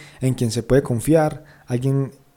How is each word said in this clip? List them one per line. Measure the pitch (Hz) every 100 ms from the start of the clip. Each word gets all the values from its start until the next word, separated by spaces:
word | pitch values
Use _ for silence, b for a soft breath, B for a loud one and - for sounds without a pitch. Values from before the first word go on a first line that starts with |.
| B B
en | 131
quien | 127 120
se | 113
puede | - 131
confiar, | 139 117 143 160 151 147 - B B
alguien | 123 135 139 131 - _